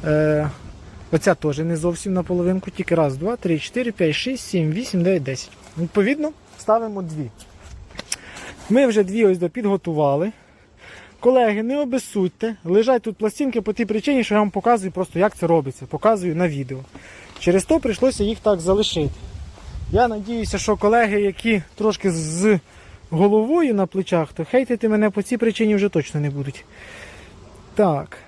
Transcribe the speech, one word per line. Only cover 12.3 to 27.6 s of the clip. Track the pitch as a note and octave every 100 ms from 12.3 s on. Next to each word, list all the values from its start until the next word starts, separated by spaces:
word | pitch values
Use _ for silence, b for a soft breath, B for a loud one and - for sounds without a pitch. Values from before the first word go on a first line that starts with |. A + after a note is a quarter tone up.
| _ A3+ A3
лежать | E3 G3 A3+ B3
тут | A3+ F#3+
пластинки | G#3+ - C#4 A#3+
по | G#3+
тій | G#3 A3
причині, | G#3+ C#4+ C#4
що | A3
я | G#3
вам | G#3
показую | G3 A#3 A#3 F#3+
просто, | F3 F#3 E3+
як | G3+ -
це | E3+
робиться. | E3 C3+ - C3
Показую | D3 G#3+ A3 F3+ D#3+
на | F3+
відео. | C#3+ C3 C3 C3 B B B B -
Через | - F#3+ -
то | D#4+
прийшлося | B3+ G3+ C4 -
їх | G3+ A3+
так | G#3+ F#3+
залишити. | E3 G3 G#3+ E3 C#3+ - - - - B B B -
Я | G3 A#3+
надіюся, | G#3+ G3+ A#3 G#3 G3
що | - G3+
колеги, | G#3 A#3 A3 G3+
які | G3+ - A3+ G#3+ - -
трошки | G#3+ G3 G3
з | E3 D#3 E3 G#3 F#3+ B B B B -
головою | E3 G3+ G#3+ A3+ E4 D4+
на | G#3 F#3
плечах, | F#3+ F#3+ F3 D#3
то | - D#3
хейтити | B3+ C4 A#3 A3+
мене | G#3 G#3+
по | G3
цій | G3 B3
причині | A3+ G#3 A3 G#3
вже | G3+
точно | E3+ C#3 D3+
не | D3
будуть. | C#3+ C#3 - - B B B B B B B - -